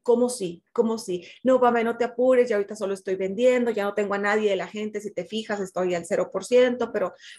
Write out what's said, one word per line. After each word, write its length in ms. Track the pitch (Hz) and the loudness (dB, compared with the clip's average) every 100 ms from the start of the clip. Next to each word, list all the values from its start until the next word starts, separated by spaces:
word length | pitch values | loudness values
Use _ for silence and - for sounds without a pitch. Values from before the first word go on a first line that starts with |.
cómo 260 | - 233 247 | 0 2 2
sí, 340 | - 180 170 _ | -2 -6 -8 _
cómo 260 | - 226 226 | -2 0 0
sí. 280 | - 180 175 - | -4 -8 -8 -4
No, 180 | 247 254 | 2 4
Pame, 220 | 247 233 | 4 2
no 140 | 226 233 | 0 -2
te 80 | |
apures, 440 | 233 240 254 254 247 | -4 0 4 4 4
ya 80 | 208 | 0
ahorita 200 | 202 208 | -2 -6
solo 180 | 196 | -6
estoy 220 | 190 - 185 | -6 -4 -4
vendiendo, 540 | 190 196 247 247 240 | -4 2 2 4 2
ya 140 | 214 | 0
no 100 | 202 | -2
tengo 200 | 202 202 | -2 -2
a 40 | 202 | -2
nadie 320 | 202 214 214 | 0 0 2
de 60 | 185 | 0
la 120 | 170 | -4
gente, 320 | 208 214 208 | -8 -8 -8
si 120 | 202 | -8
te 120 | - | -8
fijas, 360 | 175 220 220 202 | -6 -8 -6 -6
estoy 340 | 190 180 180 | -4 -2 -2
al 120 | 175 175 | -2 -2
cero 240 | 175 180 | -2 -2
por 120 | 190 | -4
ciento, 480 | - 247 254 247 233 | 2 4 4 2 -4
pero 200 | 208 180 - - | -2 -4 -6 -18